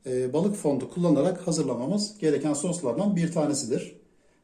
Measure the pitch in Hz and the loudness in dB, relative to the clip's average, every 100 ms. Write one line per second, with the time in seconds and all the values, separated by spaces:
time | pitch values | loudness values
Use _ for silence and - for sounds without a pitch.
0 | 131 127 127 147 202 202 151 131 120 175 | -4 -2 0 0 0 0 0 0 -2 0
1 | 175 139 175 180 - 156 135 117 135 208 | 2 4 2 0 -2 -2 0 -2 0 0
2 | - - 156 135 151 143 180 165 123 117 | -2 -2 0 2 0 0 -2 -2 -2 0
3 | 208 170 170 165 147 147 113 156 - - | 2 2 2 2 0 0 -2 -4 -4 -14
4 | _ _ _ _ | _ _ _ _